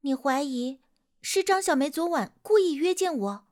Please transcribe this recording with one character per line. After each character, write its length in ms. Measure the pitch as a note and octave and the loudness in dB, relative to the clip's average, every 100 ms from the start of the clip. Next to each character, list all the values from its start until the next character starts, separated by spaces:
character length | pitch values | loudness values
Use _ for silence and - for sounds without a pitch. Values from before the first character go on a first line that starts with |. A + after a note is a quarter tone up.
你 120 | C#4 | -2
怀 300 | C4 C#4 C4 | -2 0 0
疑 380 | C#4+ B3 B3+ C4+ _ _ _ _ | -2 -4 -6 -8 _ _ _ _
是 220 | - F#4+ | -2 -2
张 180 | F#4+ F#4+ | 2 2
小 140 | F#4+ C#4+ | 2 2
梅 140 | C#4+ | 0
昨 160 | D4+ E4+ | -2 -2
晚 300 | D#4+ F#3+ _ | -2 -4 _
故 160 | - G#4+ | 2 4
意 140 | F#4 | 4
约 200 | C#4 E4+ | 0 0
见 240 | F4+ F#4 C#4+ | 0 -2 -2
我 300 | G3+ G3+ _ | -4 -6 _